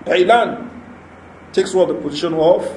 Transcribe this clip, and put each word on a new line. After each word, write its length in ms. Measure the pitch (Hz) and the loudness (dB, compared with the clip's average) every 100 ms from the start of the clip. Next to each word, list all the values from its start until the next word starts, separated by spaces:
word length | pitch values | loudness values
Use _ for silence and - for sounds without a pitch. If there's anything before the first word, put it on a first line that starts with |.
| - | -2
Ilan 640 | - 180 233 208 - - - - - - - - - - | 2 4 4 2 -4 -12 -18 -20 -20 -20 -20 -20 -20 -8
takes 200 | - 190 | -4 0
what 140 | 185 160 | 2 0
the 60 | |
position 400 | 147 143 143 170 | -2 -6 -6 -4
of 340 | 160 160 196 - | 0 2 2 0